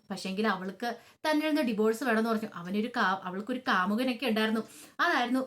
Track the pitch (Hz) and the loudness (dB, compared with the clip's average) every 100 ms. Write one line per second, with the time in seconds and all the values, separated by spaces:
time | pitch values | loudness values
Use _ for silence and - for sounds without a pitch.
0 | - 190 190 190 220 180 190 190 240 - | -12 -8 -6 -2 0 0 -4 -6 -6 -6
1 | - - 311 302 311 302 254 208 220 226 | -14 -6 0 2 2 2 2 2 2 2
2 | 262 220 233 220 220 180 170 202 240 247 | 2 2 2 0 -4 -10 -4 -2 -2 0
3 | 190 190 190 185 214 254 - 196 185 214 | 0 0 -2 -6 -4 -4 0 2 2 2
4 | 254 233 262 214 220 226 - - - - | 0 0 0 2 2 0 -4 -14 -16 -2
5 | 339 302 240 262 | 2 2 2 0